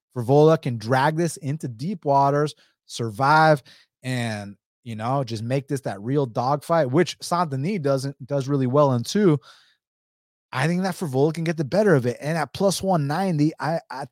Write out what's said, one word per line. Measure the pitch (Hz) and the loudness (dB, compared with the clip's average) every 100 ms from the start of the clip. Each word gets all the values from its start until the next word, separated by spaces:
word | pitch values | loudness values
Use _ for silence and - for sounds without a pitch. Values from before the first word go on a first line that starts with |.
| _ 127 | _ -8
Frevola | 113 143 156 160 | 2 6 6 4
can | 139 117 | 0 -6
drag | 110 131 147 156 | 0 2 2 0
this | 165 - | -4 -4
into | 135 156 131 | -8 -6 -8
deep | 110 160 190 147 | -8 -10 -6 0
waters, | 139 139 143 151 - _ _ - | 2 2 2 -2 -6 _ _ -16
survive, | - 117 104 135 156 160 151 - - _ _ | -10 -8 0 4 6 6 4 -2 -20 _ _
and, | 127 127 117 104 101 98 _ _ | -6 -4 -4 -6 -10 -16 _ _
you | 120 110 | -12 -8
know, | 113 139 | -4 -4
just | 117 113 | -4 -6
make | 117 139 - | -4 -4 -4
this | 139 | -6
that | - 98 | -6 -8
real | 110 143 | -4 -2
dogfight, | 127 120 123 147 - 165 131 | -2 -2 -2 -2 0 0 2
which | 143 170 - | 2 0 -4
Saint | - 170 175 | -4 -2 -2
Denis | 131 156 208 | -2 -4 -2
doesn't, | 139 139 139 - 135 | -2 -2 -4 -10 -6
does | 143 127 | -4 -2
really | 143 127 | 0 2
well | 143 143 | 4 4
in | 123 | 2
too, | 117 202 196 147 - _ _ _ _ _ _ _ _ _ - | -2 2 4 2 -2 _ _ _ _ _ _ _ _ _ -10
I | 127 151 | -4 -2
think | 175 | 0
that | 190 | -2
Frevola | - 165 131 156 | -4 -4 0 0
can | 165 | 0
get | 165 160 | -4 -4
the | |
better | 135 185 214 | -2 2 4
of | 143 120 | 4 2
it. | 117 | -4
And | 143 165 | -4 -4
at | 143 | -4
plus | - 196 185 | 0 0 0
one | 190 175 139 | 0 0 0
ninety, | 160 196 151 151 - | -2 0 2 0 0
I, | 139 165 - | -4 -4 -6
I | 131 143 | -12 -12